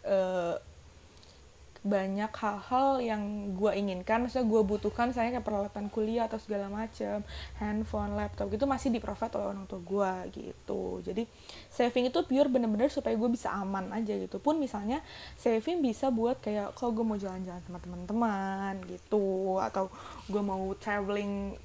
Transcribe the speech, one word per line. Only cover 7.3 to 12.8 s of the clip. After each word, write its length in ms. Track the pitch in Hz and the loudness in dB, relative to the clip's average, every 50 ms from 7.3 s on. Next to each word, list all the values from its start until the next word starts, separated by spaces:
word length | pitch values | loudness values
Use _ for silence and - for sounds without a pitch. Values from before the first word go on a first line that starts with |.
| - - - - - - | -10 -10 -10 -10 -8 -4
handphone, 560 | 208 208 208 214 220 - - 214 208 202 202 | -4 -2 0 -2 -2 -2 -2 -2 -2 -2 -2
laptop 320 | 208 208 202 - - 208 196 202 | -2 -2 -4 -2 -4 -2 -2 0
gitu 80 | 214 277 | 2 2
masih 240 | 277 269 247 - | 2 2 2 2
di-provide 480 | 269 226 226 208 214 202 - 226 226 - | 2 2 2 0 -4 -4 -2 -4 -2 -2
oleh 160 | - 208 196 | -2 -2 -2
orang 160 | 202 196 190 | -4 -6 -8
tua 160 | 185 196 190 170 | -8 -8 -10 -4
gue 280 | 175 190 202 202 190 185 185 180 - | -2 2 2 2 2 0 -2 -6 -8
gitu. 720 | - - - 185 - - - - 196 185 185 180 185 185 175 | -8 -8 -10 -10 -12 -12 -6 -6 -4 -4 -2 -4 -4 -4 -6
Jadi 240 | 175 185 214 233 - - - - - - - - | -4 -2 -2 -2 -4 -8 -18 -18 -16 -16 -16 -16
saving 400 | - - - 247 240 240 254 247 | -12 0 2 2 4 4 4 2
itu 160 | 262 - 339 359 | 4 2 2 2
pure 240 | - 254 269 285 | 4 6 6 6
bener-bener 400 | 285 254 254 240 220 214 208 | 6 6 4 4 4 4 4